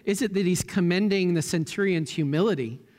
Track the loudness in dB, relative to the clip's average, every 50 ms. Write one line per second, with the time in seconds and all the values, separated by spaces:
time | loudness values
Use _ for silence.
0 | -4 -2 -2 0 0 -2 0 0 2 2 2 0 -2 -2 0 0 2 2 2 2
1 | 2 2 2 2 2 2 0 0 0 -2 -2 -2 -2 -2 -2 -2 0 0 0 0
2 | -2 -4 -4 -2 -2 0 0 2 2 2 0 0 -4 -6 -8 -12 -16 -20 _